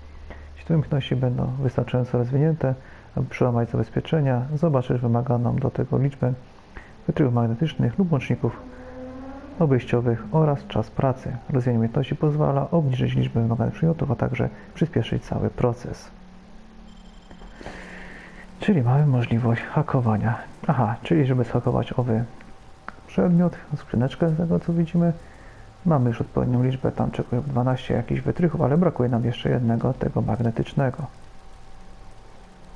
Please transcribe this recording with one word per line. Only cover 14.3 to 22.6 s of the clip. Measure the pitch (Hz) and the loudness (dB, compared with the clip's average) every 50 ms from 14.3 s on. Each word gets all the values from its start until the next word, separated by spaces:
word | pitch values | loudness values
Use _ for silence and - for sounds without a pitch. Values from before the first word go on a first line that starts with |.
| 127 - 123 127 - - - - - | 0 0 -2 -2 -4 -8 -16 -18 -2
przyspieszyć | - 170 - - 117 117 - 120 127 - | -2 -2 0 2 -2 0 0 -2 -4 -4
cały | - - 110 101 107 | -4 -4 -2 -2 -2
proces. | - - - 123 117 - - - - - - - - - - - - - - - - - - - - - - - - - - - - - - - - - - - - - - - - - - - - - - - - - - - - - - - - - | 0 0 0 0 0 -2 -6 -10 -10 -10 -14 -18 -20 -20 -20 -20 -20 -20 -20 -20 -20 -20 -20 -20 -20 -20 -20 -20 -20 -20 -20 -20 -20 -20 -20 -20 -20 -18 -18 -18 -18 -16 -16 -14 -14 -14 -16 -16 -16 -16 -16 -16 -16 -18 -18 -20 -20 -20 -20 -18 -12 -2
Czyli | - - 214 147 | 2 4 4 4
mamy | 120 120 127 143 151 | 4 4 4 6 6
możliwość | 147 127 123 117 - 117 113 120 117 117 113 | 6 4 4 4 2 2 2 4 2 2 2
hakowania. | - - - 160 147 - - 135 120 113 110 101 110 107 113 - - - - - - | -2 0 0 0 0 2 0 2 2 2 2 2 2 0 -2 -2 -6 -14 -16 -6 -2
Aha, | - 147 117 120 104 110 - | 0 2 2 2 2 0 -4
czyli | - - 170 160 139 | 0 2 2 4 4
żeby | 127 131 127 117 | 4 4 2 2
zhakować | - - 123 - 127 123 123 117 - | 2 0 0 0 2 0 0 0 0
owy | - - 123 123 110 110 120 - - - - - - - | -2 -2 0 2 2 0 0 -2 -8 -16 -18 -18 -20 -20